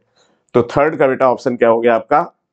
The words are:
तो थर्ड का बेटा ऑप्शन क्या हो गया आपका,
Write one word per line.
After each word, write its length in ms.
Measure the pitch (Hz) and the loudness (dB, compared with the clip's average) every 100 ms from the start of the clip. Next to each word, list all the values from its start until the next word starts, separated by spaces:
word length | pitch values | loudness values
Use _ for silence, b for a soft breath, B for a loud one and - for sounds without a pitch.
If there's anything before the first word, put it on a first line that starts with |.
| _ _ _ _ _ 123 | _ _ _ _ _ -2
तो 80 | |
थर्ड 320 | 120 147 151 156 | 0 -2 -2 0
का 120 | 139 | -2
बेटा 240 | 135 131 | 2 0
ऑप्शन 240 | 120 135 123 | 0 -4 0
क्या 140 | 117 | 0
हो 100 | 117 | 2
गया 160 | 120 113 | 2 0
आपका, 400 | - 147 - _ _ | 0 -2 -2 _ _